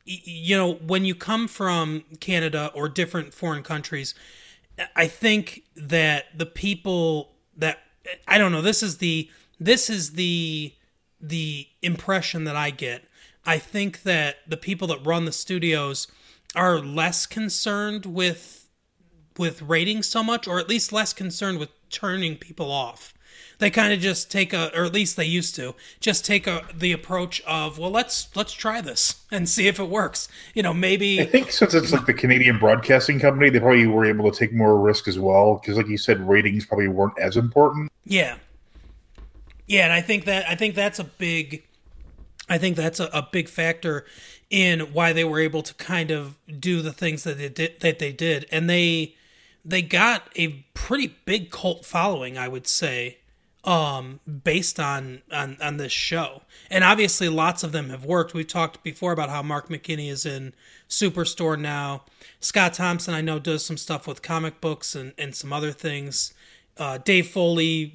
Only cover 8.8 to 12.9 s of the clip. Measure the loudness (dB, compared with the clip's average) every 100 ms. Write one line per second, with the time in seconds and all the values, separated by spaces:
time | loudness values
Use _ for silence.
8.8 | -2 -2 -2 -2 -4 _ _ -2 2 2
9.8 | 2 -4 -4 -2 -2 0 -2 -6 -8 -14
10.8 | _ _ _ _ -10 -6 -6 -8 -12 _
11.8 | -4 -4 -2 -2 -2 -6 -6 -4 -4 -4
12.8 | -8